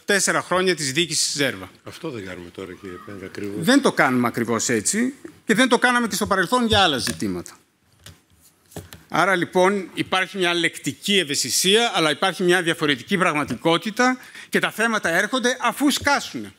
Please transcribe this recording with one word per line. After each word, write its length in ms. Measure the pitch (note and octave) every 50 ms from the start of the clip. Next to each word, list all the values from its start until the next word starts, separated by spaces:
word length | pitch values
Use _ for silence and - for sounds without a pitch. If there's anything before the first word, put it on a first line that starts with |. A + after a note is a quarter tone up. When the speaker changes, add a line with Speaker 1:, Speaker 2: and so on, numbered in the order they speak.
| _
Speaker 1:
τέσσερα 380 | - G#3 G3 - - F3 D#3 C3+
χρόνια 320 | - F3 F#3 F#3 F#3+ F3+
της 180 | D3+ D#3 C3+ C3
διοίκησης 400 | D3+ F3 D3 D3+ - - - -
Ζέρβα. 380 | C#3+ C#3+ C3 G#2+ F#2+ F#2 - - _ _
Speaker 2:
Αυτό 260 | A2 G2+ - - E3
δεν 160 | C3+ A2+ F#2+
κάνουμε 240 | F#2+ F#2 F2+ F2 F2
τώρα, 220 | F2+ - F#2+ F2+ F2+ E2+
κύριε 160 | - F#2+ F2+ F2+ -
Πέντε, 180 | - G2+ F#2+ F#2
ακριβώς. 400 | F#2 - - G2 G2+ G2 - E3
Speaker 1:
Δεν 180 | F3 B3+ C#4 -
το 100 | G3 -
κάνουμε 360 | - E3 C#3 B2+ B2+ B2 A#2
ακριβώς 400 | A#2 B2+ A#2 G#2+ A#2 A2 - -
έτσι 460 | B2+ A2 F#2+ - - G#3+ A#3+ C4 C#4 - - - - - _
και 80 | - -
δεν 140 | G3+ C4 B3+
το 100 | B3 A3+
κάναμε 300 | - B3+ B3 A#3+ A#3+ A3
και 60 | -
στο 120 | - G#3+
παρελθόν 400 | F#3+ G3 F#3+ F3+ E3+ B3 B3+ A#3+
για 160 | A3 G#3+ G#3 F#3+
άλλα 160 | E3+ C#3+ B2
ζητήματα. 600 | G2+ - - E2 A2+ G2+ F#2 F2 E2+ - - - _ _ _ _ _ _ _ _ _ - - _ _ _ _ _ _ _ _ _ _ _ - - - - - - - _
Άρα, 280 | - D3+ E3 F#3+ F#3+
λοιπόν, 540 | F3+ E3 - - F#3 F3+ F#3+ G#3 G3+ F3+ D#3 -
υπάρχει 420 | - D#3 - - F#3 F#3 F3 -
μια 180 | G3+ F3+ F3 F3
λεκτική 640 | F3 E3 E3 - - - D3 B2+ - - - G3+ G3
ευαισθησία, 760 | F3 C#3 - - - B2+ - - - F#3 G3 A3 A#3+ A#3 F#3
αλλά 160 | F#3+ E3 D#3
υπάρχει 320 | D3 C#3+ F#3 F#3+ F3 - F#3+
μια 200 | F3 F3 F#3 F3
διαφορετική 540 | E3 D#3+ - D#3+ D3 C#3+ A#2 - - G3+
πραγματικότητα 1040 | F3 F#3 F3+ D#3 D3 C#3 A2 C3 A2 - E3+ E3 E3+ E3+ A3 G3+ - B3 B3+ B3+ B3+ - - - - - -
και 100 | - F#3
τα 120 | - E3+
θέματα 380 | - - A3 A#3 A3 G#3 - F3
έρχονται 480 | E3 F3 G#3 G3+ - C4 G#3+ A#3+ B3+ B3+
αφού 300 | - A#3+ G#3 - C4+ D4
σκάσουνε. 600 | - - - C#4+ C#4+ B3 - - - C3 G#2 G2 -